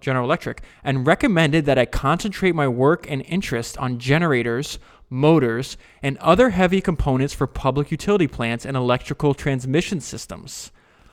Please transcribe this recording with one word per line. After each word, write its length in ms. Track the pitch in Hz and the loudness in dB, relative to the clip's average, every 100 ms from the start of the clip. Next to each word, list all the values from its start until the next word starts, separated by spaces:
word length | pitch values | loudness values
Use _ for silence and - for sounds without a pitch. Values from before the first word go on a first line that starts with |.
General 240 | - 131 | -4 -2
Electric, 380 | 123 170 139 - - _ | 0 -2 -4 -12 -14 _
and 240 | 135 135 127 | -4 0 2
recommended 600 | 190 285 170 160 160 147 | 2 2 4 4 4 4
that 100 | 131 | 2
I 60 | |
concentrate 720 | 120 - 139 165 214 - 185 | 2 0 0 0 -2 -2 0
my 120 | 170 135 | 2 0
work 380 | 120 135 170 - | 2 2 2 -2
and 100 | 139 - | -8 -4
interest 500 | 175 - 120 117 - | -4 -2 -4 -6 -6
on 220 | 127 120 | -6 -4
generators, 800 | 123 151 175 127 117 117 147 - - - - | 2 2 4 2 0 -4 -6 -10 -16 -20 -10
motors, 640 | 127 151 160 123 113 131 - - _ | 0 4 6 4 0 -6 -12 -20 _
and 140 | 139 135 | -6 -2
other 320 | 160 185 254 | 2 4 4
heavy 320 | 185 180 190 | 4 2 2
components 540 | 190 160 147 131 123 | 0 0 0 0 0
for 120 | - 135 | -2 -4
public 440 | - 135 131 147 | -2 -2 -2 -2
utility 360 | 156 - 202 160 | -4 0 2 0
plants 380 | - 117 117 | -2 -4 -4
and 100 | - | -4
electrical 600 | 135 123 123 - 139 147 | -2 0 0 -2 -2 0
transmission 640 | 135 147 135 131 147 - 180 | 0 -2 -4 0 -2 0 -6
systems. 720 | - - - 87 - - - _ _ _ _ | -8 -12 -14 -14 -14 -16 -18 _ _ _ _